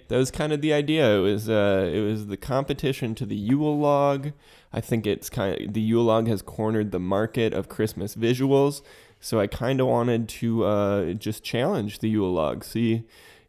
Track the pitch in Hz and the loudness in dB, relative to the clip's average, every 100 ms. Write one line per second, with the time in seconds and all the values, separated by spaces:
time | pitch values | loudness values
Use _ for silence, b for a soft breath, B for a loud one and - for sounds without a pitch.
0 | - 117 131 - 151 147 151 147 147 156 | -2 0 0 -2 -2 0 0 0 2 4
1 | 123 104 95 104 110 107 101 95 92 92 | 4 4 4 0 0 2 4 2 2 0
2 | 104 107 101 98 - 131 139 139 135 135 | 0 -2 -6 -8 -4 -2 -2 -2 -4 -2
3 | 113 110 104 104 104 143 151 147 147 143 | -6 -6 -6 -4 0 2 2 2 2 4
4 | 143 139 147 - b b b - - 117 | 2 0 -6 -12 b b b -10 -2 -2
5 | 101 - - - 98 - - 107 110 113 | 0 -2 -4 -4 -2 -4 -4 -2 0 2
6 | 117 113 113 101 - - 110 110 104 92 | 4 2 2 -2 -4 -4 -2 0 -2 -4
7 | 90 98 110 120 110 - - - 110 - | -2 0 0 0 0 -2 -4 -2 -2 -2
8 | 98 110 117 127 135 139 143 143 B B | -10 -2 0 2 4 4 4 0 B B
9 | B B - 113 104 - 127 135 127 120 | B B -2 0 0 -2 0 2 2 2
10 | 120 117 110 - 117 113 98 104 101 101 | 2 0 -2 -4 -2 2 2 2 2 2
11 | 82 101 107 - - 117 147 185 104 - | 0 -4 -6 -8 -6 -2 0 -2 -4 -4
12 | 110 110 92 87 76 60 - 110 117 113 | -2 0 0 0 0 -4 -6 -2 0 0
13 | 113 B B B | -4 B B B